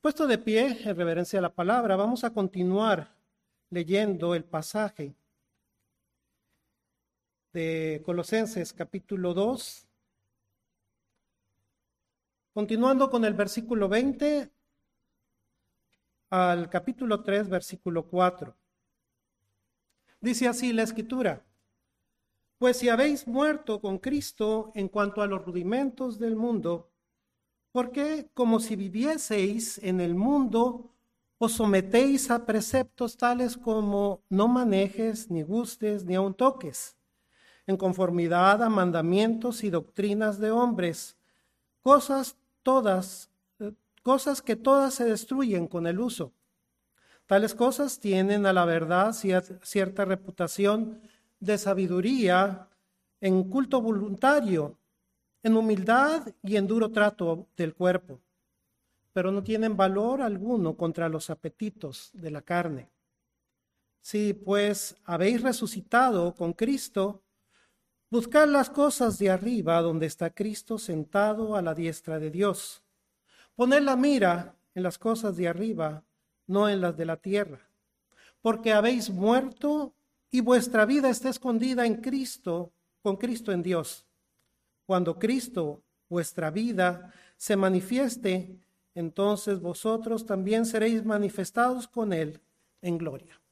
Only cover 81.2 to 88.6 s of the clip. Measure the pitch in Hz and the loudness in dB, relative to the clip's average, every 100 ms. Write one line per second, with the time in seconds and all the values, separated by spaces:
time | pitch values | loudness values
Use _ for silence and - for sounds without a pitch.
81.2 | 262 - 254 226 254 247 233 226 240 269 | -2 -4 -2 0 0 0 0 0 -2 -4
82.2 | 254 - - 175 170 _ _ _ 208 196 | -6 -8 -6 -4 -6 _ _ _ -4 -2
83.2 | 247 226 220 180 175 175 151 - _ _ | -4 -4 -4 -4 0 -2 -4 -12 _ _
84.2 | _ _ _ _ _ _ - 185 170 165 | _ _ _ _ _ _ 0 0 0 0
85.2 | 220 262 - - 151 147 _ _ _ 175 | 0 0 -2 -4 -6 -6 _ _ _ -4
86.2 | 160 - 156 170 233 190 180 175 - - | -4 -4 -4 -2 -2 0 0 0 -12 -20
87.2 | _ _ - 202 190 185 185 247 269 233 | _ _ 0 2 4 2 0 0 0 -2
88.2 | 196 185 180 - | -2 -2 -6 -18